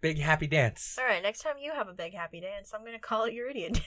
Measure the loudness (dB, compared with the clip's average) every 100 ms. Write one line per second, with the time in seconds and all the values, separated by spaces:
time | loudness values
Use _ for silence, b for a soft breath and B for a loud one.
0 | 0 2 4 4 4 4 4 2 -4 0
1 | 4 4 2 0 -2 -4 -4 -4 -4 -6
2 | -8 -8 -10 -8 -10 -10 -12 -12 -12 -12
3 | -2 0 0 -2 -6 -6 0 0